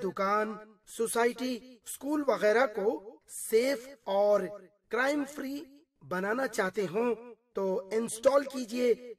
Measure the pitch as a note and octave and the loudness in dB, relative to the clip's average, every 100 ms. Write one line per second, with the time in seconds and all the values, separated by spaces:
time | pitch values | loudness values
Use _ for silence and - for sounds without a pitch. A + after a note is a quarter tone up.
0 | F#3+ F#3 G3 G#3 G#3+ G#3+ G#3+ A3 - - | -4 -2 0 0 -2 -6 -16 _ -14 -4
1 | A3+ A#3 A#3 A#3+ B3+ A#3 B3+ B3 - - | -2 2 0 0 -4 -6 -10 -20 -16 -10
2 | C4+ D4+ C#4 G3+ G#3 A3+ C4 G#3+ G3+ C4 | -4 0 0 4 4 4 2 0 -2 -2
3 | G3+ D4+ - - - A3 B3+ C#4 C4 C#4 | -8 -20 -18 -14 0 2 4 0 -6 -12
4 | - G3 G#3 G3+ F#3 - F#3 _ _ A3 | -2 2 4 4 2 -8 -18 _ _ 0
5 | C4+ D4+ C#4 - C4+ C#4+ E4+ - _ _ | 0 0 -4 -6 -8 -8 -12 -20 _ _
6 | C3+ F3+ G3 A#3+ C4 A3 F#3+ G#3+ F#3 F#3+ | -6 -4 -2 -2 -2 0 -2 -2 -2 0
7 | A#3+ A3+ A#3+ A3+ _ - F#3+ F#3 F#3+ A3 | 0 -2 -8 -20 _ -4 -2 -2 -2 -2
8 | A#3 - C4+ C#4 C4+ C4 A3 B3 B3 A3+ | -2 2 4 4 2 -6 -6 0 2 0
9 | B3 | -4